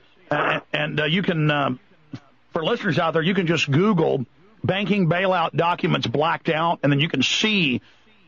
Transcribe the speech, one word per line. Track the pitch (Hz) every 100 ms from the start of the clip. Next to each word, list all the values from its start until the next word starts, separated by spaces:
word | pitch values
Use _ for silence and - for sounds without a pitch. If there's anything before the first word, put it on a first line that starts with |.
| _ _ -
And, | 147 160 156 -
and, | 151 151 147
uh, | 151
you | 180
can, | 196 165 151
uh, | 147 139 127 _ _ _ - - _ _
for | 170
listeners | 160 233 208 151
out | 165
there, | 160
you | 160
can | 196 165
just | 165 -
Google | 139 208 185 147 135 120 _ - -
banking | - 185 202 208 170
bailout | 175 190 185 165 143
documents | 170 175 175 147 131
blacked | 135 160 156 -
out, | 156 170 165
and | 143
then | 143
you | 160
can | 139
see | 120 - 220 208 147 123 - _ _ _